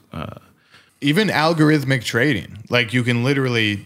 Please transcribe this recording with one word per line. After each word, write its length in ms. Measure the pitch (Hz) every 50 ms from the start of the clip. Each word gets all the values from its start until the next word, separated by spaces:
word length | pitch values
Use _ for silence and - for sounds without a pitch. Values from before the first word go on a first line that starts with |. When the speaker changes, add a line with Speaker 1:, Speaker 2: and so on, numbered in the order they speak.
| _ - -
Speaker 1:
uh, 140 | 85 76 - - - _ _ _ _ _ _ _ - _ _ _ -
Speaker 2:
Even 260 | 139 143 151 196 220
algorithmic 800 | 170 101 143 151 165 175 156 156 151 156 147 131 131 135 123 104
trading, 520 | - - 120 127 151 131 92 - - - 107 - -
like, 240 | 117 123 120 104 -
you 100 | 127 117
can 180 | 123 120 117
literally 640 | 120 135 143 139 135 127 120 113 110 107 104 98 -